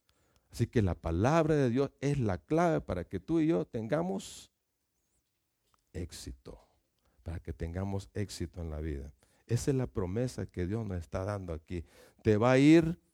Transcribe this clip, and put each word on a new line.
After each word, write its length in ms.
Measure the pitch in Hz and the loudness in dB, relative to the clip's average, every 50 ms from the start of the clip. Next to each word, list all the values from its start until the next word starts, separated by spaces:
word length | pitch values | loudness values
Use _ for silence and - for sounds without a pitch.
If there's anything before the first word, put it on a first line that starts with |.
| _ _ _ _ _ _ _ _ _ _ | _ _ _ _ _ _ _ _ _ _
Así 160 | - - 117 | -4 -4 -4
que 160 | - - 120 | 0 2 2
la 120 | 101 87 82 | 2 2 0
palabra 600 | - - 80 82 87 104 135 160 170 156 156 156 | -4 -4 -2 0 2 2 4 4 4 4 4 2
de 160 | 147 135 120 | 2 2 2
Dios 200 | 113 135 139 - - _ | 2 0 0 -2 -4 _
es 180 | 131 143 143 143 | -4 -2 -2 0
la 200 | 117 101 90 87 | 0 -2 -2 -4
clave 420 | - - 151 160 180 170 156 139 | -4 -2 0 2 2 2 2 0
para 240 | - - 92 87 85 | -2 -4 -4 -6 -6
que 160 | - 101 90 | -6 -8 -8
tú 180 | - - 165 165 | -4 -2 0 0
y 100 | 151 160 | 2 2
yo 160 | 170 180 - | 0 0 -2
tengamos 840 | - - 117 110 113 147 160 170 185 196 214 - - - - - - _ _ _ _ _ _ _ _ _ _ _ _ _ _ _ _ _ _ _ _ _ _ _ _ _ _ _ _ | -4 -6 -8 -4 -2 -2 -2 -2 -2 -4 -6 -8 -12 -16 -18 -20 -20 _ _ _ _ _ _ _ _ _ _ _ _ _ _ _ _ _ _ _ _ _ _ _ _ _ _ _ _
éxito, 680 | - 87 82 78 - - - - - - - 57 - - _ _ _ _ _ _ _ _ _ _ _ _ | -10 -8 -8 -8 -10 -14 -14 -14 -16 -14 -16 -18 -20 -20 _ _ _ _ _ _ _ _ _ _ _ _
para 160 | - 85 82 85 | -12 -10 -10 -10
que 140 | - 87 | -8 -10
tengamos 580 | 82 - 85 82 85 92 98 98 98 98 98 - - | -8 -6 -8 -6 -4 -4 -4 -2 -4 -6 -8 -8 -6
éxito 460 | 107 101 - - - 90 80 - 90 | -6 -6 -6 -6 -8 -8 -8 -8 -8
en 100 | 82 80 | -8 -6
la 100 | 76 76 | -6 -6
vida. 320 | 78 80 71 69 69 71 - _ _ _ _ _ _ | -4 -6 -6 -6 -10 -12 -16 _ _ _ _ _ _
Esa 240 | - 120 117 - 147 | -2 -2 0 0 0
es 60 | 135 | 0
la 100 | 131 123 | 0 -2
promesa 600 | - - 113 92 87 95 117 127 127 - 107 95 | -2 -4 -4 -4 -2 -2 -2 -4 -4 -4 -8 -10
que 200 | - - 90 90 | -8 -6 -4 -4
Dios 180 | 87 107 117 110 | -2 -4 -4 -4
nos 140 | 98 92 87 | -6 -6 -6
está 260 | 82 - - 95 95 | -6 -6 -6 -6 -4
dando 280 | 104 104 98 92 87 | -4 -6 -6 -6 -8
aquí. 320 | 80 80 - - 92 85 80 - - - - - _ _ | -8 -10 -10 -8 -8 -8 -8 -10 -16 -20 -20 -20 _ _
Te 140 | - 110 107 | 2 4 4
va 160 | 104 117 127 | 6 6 6
a 60 | 131 135 | 6 8
ir 400 | 139 151 160 170 160 165 175 - _ _ | 8 10 8 8 8 4 -2 -6 _ _